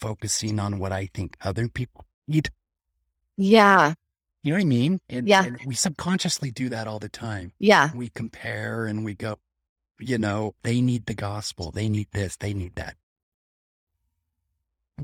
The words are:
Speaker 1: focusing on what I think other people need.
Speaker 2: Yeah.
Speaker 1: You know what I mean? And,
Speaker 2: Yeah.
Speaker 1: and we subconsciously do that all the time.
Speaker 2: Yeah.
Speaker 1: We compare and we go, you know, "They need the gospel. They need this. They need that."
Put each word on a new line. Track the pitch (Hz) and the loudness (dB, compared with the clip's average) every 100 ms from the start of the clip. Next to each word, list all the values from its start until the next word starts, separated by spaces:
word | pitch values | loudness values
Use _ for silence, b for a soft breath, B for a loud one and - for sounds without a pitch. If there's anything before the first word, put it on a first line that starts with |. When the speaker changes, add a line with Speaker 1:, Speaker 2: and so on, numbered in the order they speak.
Speaker 1:
focusing | 110 107 104 - 110 104 | -8 -6 -6 -4 -2 -2
on | 101 101 | -2 -4
what | 95 | -4
I | 95 98 | -4 -6
think | - 92 - | -8 -10 -6
other | 101 98 117 | -6 -2 -4
people | - 123 - - _ - | -4 -8 -10 -20 _ -2
need. | 156 - - _ _ _ _ _ _ _ - | 0 0 -6 _ _ _ _ _ _ _ -2
Speaker 2:
Yeah. | 196 220 202 190 151 165 _ _ _ _ | 6 8 8 8 6 2 _ _ _ _
Speaker 1:
You | 143 | -2
know | 175 | 2
what | |
I | 175 | 2
mean? | 120 139 190 - | 2 2 0 -4
And, | 247 220 | -4 4
Speaker 2:
Yeah. | 196 | 6
Speaker 1:
and | 185 123 135 | 4 -2 -6
we | |
subconsciously | 120 190 143 175 185 175 - 139 | -4 -4 -4 -2 -2 -2 -4 -6
do | 113 127 | -4 -4
that | 113 110 | -4 -6
all | 107 | -8
the | 104 | -10
time. | - 117 104 90 - | -10 -8 -8 -10 0
Speaker 2:
Yeah. | 208 190 143 | 6 8 6
Speaker 1:
We | 139 123 | 0 -8
compare | - 113 - 120 110 110 113 110 | -8 -10 -10 -10 -6 -6 -4 -4
and | 107 | -4
we | 107 | -4
go, | 95 113 104 _ _ _ _ _ _ | -6 -8 -8 _ _ _ _ _ _
you | 120 120 | -4 0
know, | 104 101 107 - | 0 0 -4 -6
"They | 113 120 | -2 0
need | 127 123 110 | 2 0 -4
the | |
gospel. | 104 101 104 - - 85 | -6 -6 -6 -10 -10 -10
They | - 107 | -4 -2
need | 104 101 | -2 -4
this. | 101 92 - | -4 -6 -6
They | 104 | -6
need | 101 87 - | -6 -8 -10
that." | 82 - _ _ _ _ _ _ _ _ _ _ _ _ _ _ _ _ _ _ _ - | -12 -14 _ _ _ _ _ _ _ _ _ _ _ _ _ _ _ _ _ _ _ -14